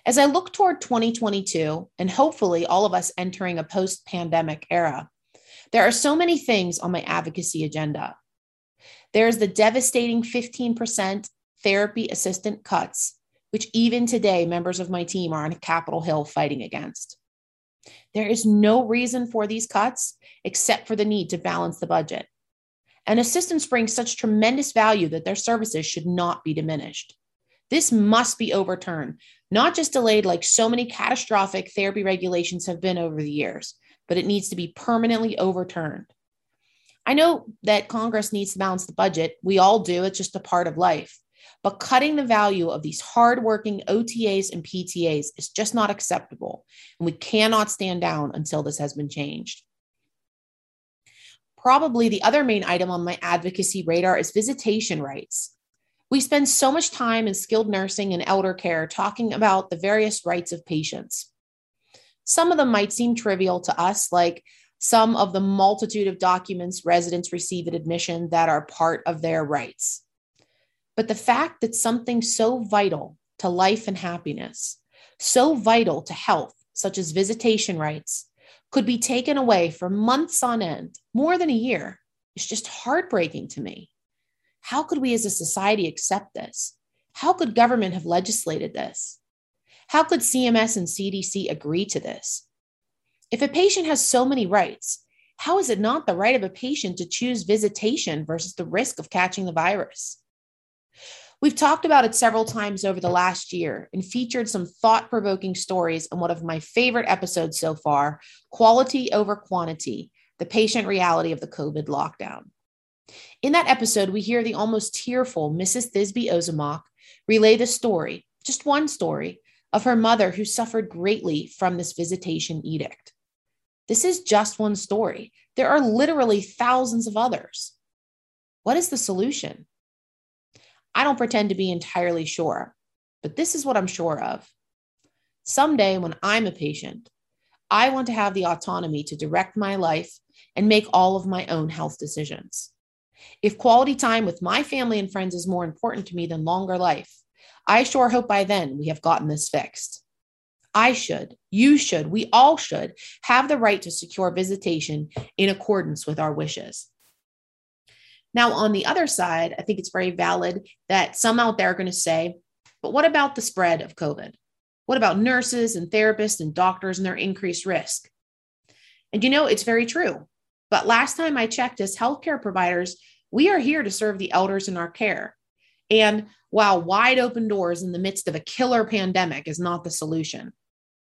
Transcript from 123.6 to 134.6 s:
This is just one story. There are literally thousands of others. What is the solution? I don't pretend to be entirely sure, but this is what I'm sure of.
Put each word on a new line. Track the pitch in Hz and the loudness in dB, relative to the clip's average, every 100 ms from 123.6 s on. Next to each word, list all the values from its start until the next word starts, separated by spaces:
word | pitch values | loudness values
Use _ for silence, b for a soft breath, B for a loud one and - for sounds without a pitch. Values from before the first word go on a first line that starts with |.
| _ _ - | _ _ -4
This | 339 359 | 0 2
is | 359 | 0
just | - 208 214 - | 2 4 4 0
one | 214 | -2
story. | 202 - 208 214 - 220 _ _ | -2 -2 -2 -2 -4 -12 _ _
There | - 262 | 0 4
are | 294 | 4
literally | 247 220 302 311 240 202 | 4 4 2 2 2 2
thousands | 190 - 240 254 254 233 226 | 0 -2 2 2 2 -2 -2
of | 208 | 0
others. | 247 180 - - - _ _ _ _ _ _ _ _ _ | -2 -2 -8 -14 -14 _ _ _ _ _ _ _ _ _
What | 208 294 | 0 2
is | 339 | 0
the | 262 | -2
solution? | - 185 233 294 - - - _ _ _ _ _ _ _ _ _ b b b | -2 0 -2 -2 -8 -12 -20 _ _ _ _ _ _ _ _ _ b b b
I | 233 | 0
don't | 277 247 | 2 2
pretend | 233 226 208 | 0 0 0
to | |
be | 190 190 | 0 -2
entirely | 175 - 180 175 170 | -2 -4 -2 0 -2
sure, | 156 - 160 92 - _ _ _ _ _ | -4 -4 -2 -4 -6 _ _ _ _ _
but | - - | -8 -4
this | 339 | -4
is | 320 277 | -2 -2
what | 220 | 0
I'm | 185 | -2
sure | - 165 151 | -2 -4 -4
of. | 117 - - _ | -6 -8 -12 _